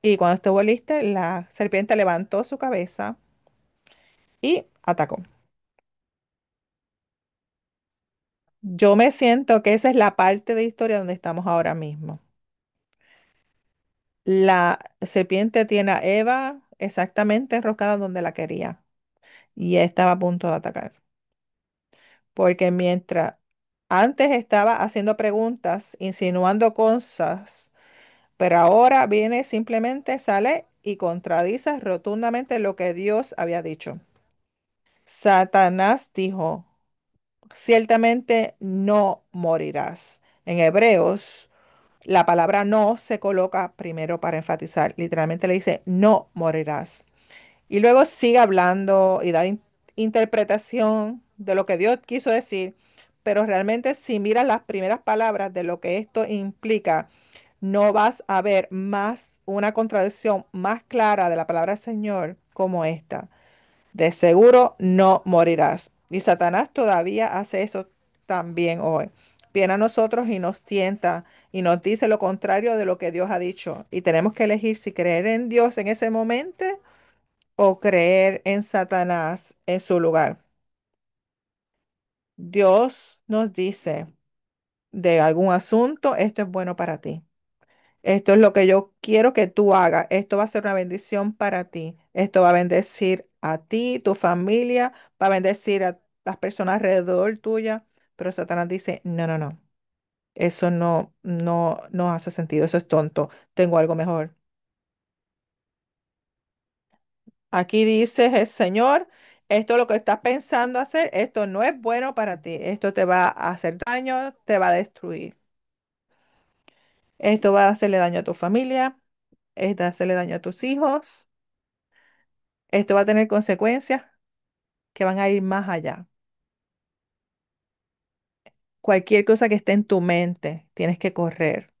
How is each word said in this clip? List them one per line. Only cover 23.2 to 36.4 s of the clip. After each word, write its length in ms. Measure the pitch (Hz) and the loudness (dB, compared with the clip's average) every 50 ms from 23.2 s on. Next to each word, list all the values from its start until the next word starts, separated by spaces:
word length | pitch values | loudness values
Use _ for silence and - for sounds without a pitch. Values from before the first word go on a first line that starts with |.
| 160 - - _ _ _ _ _ _ _ _ _ _ _ | -2 -4 -6 _ _ _ _ _ _ _ _ _ _ _
antes 420 | - 185 208 247 285 - 269 285 | 2 2 4 2 2 2 2 2
estaba 460 | 285 247 233 _ - 208 202 226 226 220 | 2 0 -2 _ 2 2 4 2 2 0
haciendo 400 | - 214 - 220 202 214 214 214 | -2 -4 -4 -4 -2 -2 -2 0
preguntas, 800 | 220 214 202 214 226 226 247 240 _ 175 170 202 - - - _ | -2 -2 0 -2 -2 -4 -4 -6 _ -6 -6 -6 -8 -14 -18 _
insinuando 720 | 185 190 180 - 202 180 180 180 180 180 196 214 226 226 220 | -10 -10 -6 -4 -4 -2 0 0 0 2 2 2 2 0 2
cosas, 1000 | - 226 220 220 247 240 - - - 175 160 175 190 202 - - - - _ _ _ _ _ _ _ _ _ _ _ _ _ _ _ | 2 0 2 2 0 -4 -10 -6 -4 -4 -4 -4 -6 -10 -20 -20 -20 -20 _ _ _ _ _ _ _ _ _ _ _ _ _ _ _
pero 220 | 185 180 170 170 | 0 2 4 4
ahora 480 | 170 170 190 220 240 254 269 269 254 214 | 6 6 6 6 6 6 6 4 2 2
viene, 360 | 208 214 214 220 240 240 262 | 2 0 0 0 -2 -4 -4
simplemente 720 | - - 220 226 - 226 226 220 240 262 277 294 - 262 262 | -4 -4 -6 -4 -2 -4 -2 -2 -2 -6 -6 -6 -6 -8 -6
sale 480 | - - 202 196 208 247 311 - - _ _ _ _ | -2 -2 -2 0 0 0 -2 -2 -4 _ _ _ _
y 140 | 208 202 190 | -10 -8 -4
contradice 840 | - 175 170 175 180 - 170 170 175 180 214 262 - 311 294 277 | -4 -4 -4 -6 -6 -2 -2 0 0 0 -2 -4 -4 -4 -6 -4
rotundamente 800 | 233 208 185 170 _ 208 208 220 233 233 233 240 262 - 247 233 | -4 -6 -6 -4 _ -6 -6 -4 -4 -4 -4 -4 -6 -4 -4 -4
lo 160 | 208 196 190 - | -2 -4 -4 -4
que 160 | 185 180 170 | -4 -4 -4
Dios 420 | 175 190 202 214 220 262 - - - | -4 -2 -2 -2 -2 -4 -6 -6 -6
había 260 | 170 170 170 175 165 | -4 -4 -4 -6 -6
dicho. 360 | 165 156 156 - - - 170 _ _ _ _ _ _ _ _ _ _ _ _ _ _ _ _ _ _ _ _ _ | -8 -12 -12 -12 -14 -14 -16 _ _ _ _ _ _ _ _ _ _ _ _ _ _ _ _ _ _ _ _ _
Satanás 1040 | _ - - - 214 196 185 190 185 - 196 190 180 180 185 190 202 233 269 - _ _ | _ -20 -2 2 4 4 4 4 4 4 4 4 4 4 2 2 2 2 0 -4 _ _
dijo, 520 | - 190 185 190 190 | -6 -6 -4 -4 -4